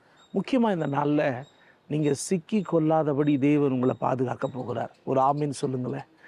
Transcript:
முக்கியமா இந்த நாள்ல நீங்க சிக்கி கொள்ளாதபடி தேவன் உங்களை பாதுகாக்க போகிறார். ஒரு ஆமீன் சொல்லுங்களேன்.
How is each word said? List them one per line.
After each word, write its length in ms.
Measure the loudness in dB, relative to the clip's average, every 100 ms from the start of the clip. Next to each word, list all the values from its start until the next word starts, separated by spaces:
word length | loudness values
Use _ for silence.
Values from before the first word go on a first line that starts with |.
| _ _ _
முக்கியமா 380 | -6 0 2 2
இந்த 140 | 0 -2
நாள்ல 560 | -2 0 2 0 -2 -10 _ _ _ -6
நீங்க 260 | -2 0
சிக்கி 480 | -2 -2 -4 0 -2
கொள்ளாதபடி 760 | 0 0 2 2 2 2 2 2
தேவன் 320 | 4 4 2
உங்களை 240 | 2 0 0
பாதுகாக்க 480 | -2 -2 -2 -4 -6
போகிறார். 440 | -6 -8 -6 -8 -10
ஒரு 160 | -2 2
ஆமீன் 300 | 2 2 -2
சொல்லுங்களேன். 560 | -4 -4 -4 -6 -8 -12 _